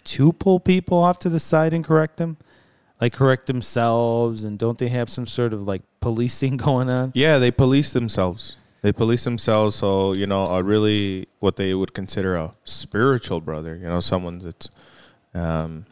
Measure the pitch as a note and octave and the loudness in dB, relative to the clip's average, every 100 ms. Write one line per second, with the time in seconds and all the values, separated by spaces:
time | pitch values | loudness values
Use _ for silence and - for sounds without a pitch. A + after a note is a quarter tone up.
0 | - - C#3+ E3+ G3 F#3 F#3 F#3 - F3 | -8 2 4 4 2 2 4 0 2 2
1 | F3 F3+ F#3 E3 - D#3+ D#3+ E3 D#3 D#3 | 4 2 -2 -2 0 2 2 0 2 2
2 | D#3 - E3+ D#3 _ _ _ _ _ - | 2 -2 -6 -6 _ _ _ _ _ -2
3 | A#2+ - C#3 C3 - B2+ A2+ B2 A#2 A#2 | -2 2 2 2 0 -4 -2 0 2 2
4 | A#2 A#2 A#2+ A2+ G#2+ G#2 A2+ A#2 A#2+ B2 | 2 2 0 -2 -8 -2 -2 -2 -2 -2
5 | A#2+ - A#2+ - A#2+ G#2+ G2+ F#2+ - - | -4 -6 -8 -2 -2 -2 -4 -6 -8 -6
6 | B2 A2+ B2 - C3+ C3 C3 B2+ B2+ B2+ | -4 0 -2 0 -2 0 0 2 0 -2
7 | C3 B2+ D3+ D3 B2 - C3 C3+ D3 B2+ | -2 0 4 4 4 4 4 4 2 -2
8 | A#2 - F#2 F2 - - _ _ G#2 G2+ | -2 0 -2 -2 -12 -16 _ _ -2 2
9 | A2+ A#2+ - A#2 - G#2+ G#2+ G#2 G2+ G2 | 2 0 -2 -4 0 2 2 0 0 0
10 | G2 F#2+ G2 G2 F#2 F#2 F#2 G#2+ G#2+ G#2 | 0 0 -2 -2 0 0 2 2 4 2
11 | G2+ F#2+ - - G2+ - F#2+ F#2+ F#2+ - | -2 -6 -10 -2 -2 0 -2 0 -2 -6
12 | G2 - F#2+ F2 D#2+ - - - - G#2 | -8 -4 -2 -2 -4 -10 -10 -10 -6 0
13 | C3 B2+ - F2 D#2+ D#2 D#2+ E2 F2 F2 | 2 2 -2 -6 -6 -8 -8 -10 -4 -2
14 | F2 F#2 F2 F2 F2 - - _ - - | 0 -2 -4 -10 -12 -14 -16 _ -20 -20
15 | - _ _ F2+ E2 D#2+ D#2+ D#2+ - | -20 _ _ -6 -2 -2 -4 -10 -16